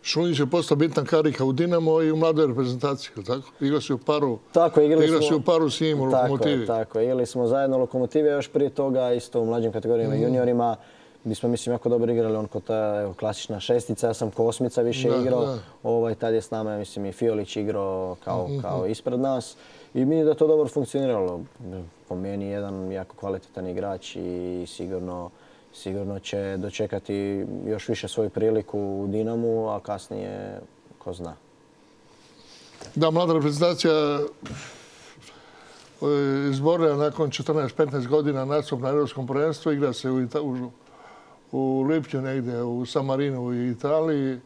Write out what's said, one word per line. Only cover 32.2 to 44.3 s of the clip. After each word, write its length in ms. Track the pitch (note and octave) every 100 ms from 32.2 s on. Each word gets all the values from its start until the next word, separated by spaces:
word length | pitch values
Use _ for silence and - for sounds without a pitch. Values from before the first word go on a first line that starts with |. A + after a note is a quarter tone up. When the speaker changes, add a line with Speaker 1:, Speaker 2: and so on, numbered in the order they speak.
| - - - - - - -
Speaker 1:
Da, 160 | - D#3+
mlada 220 | D#3+ F3
reprezentacija, 600 | D#3+ D3 C#3+ F3 F3 E3
e, 340 | D#3 D3 D3 D3 - - - - - - - - - - - - - - - - - C#3+ D3 C#3 C#3 C#3
izborila 460 | C3+ D3 F3 D#3+ C#3+
nakon 340 | D3+ D3 D3+
četrnaest, 460 | - C#3 D#3 C3+ -
petnaest 300 | D3+ C#3 A#2+
godina 360 | D3+ D3 C#3+
nastup 360 | C3 D3+ C#3+ B2+
na 80 | C3
Evropskom 380 | C#3+ C3+ - B2+
prvenstvu, 460 | C3+ D#3 D3 D#3+
igra 200 | C#3+ C#3
se 180 | A#2+ C3
u 100 | C3
Ita-, 200 | B2 D3+
u, 300 | D3 B2+ B2 - - - - - - - _
u 300 | C3 C3+ C3+
lipnju 380 | C3+ D#3+ D3 C#3
negdje 400 | C3 C3+ B2 A#2+
u 240 | A#2+ A#2+ B2
San 180 | D3
Marinu 380 | C3+ C3+ C#3+ C3
u 120 | B2
Italiji. 840 | B2 B2 A#2+ C#3+ D#3 D#3+ D3 C3+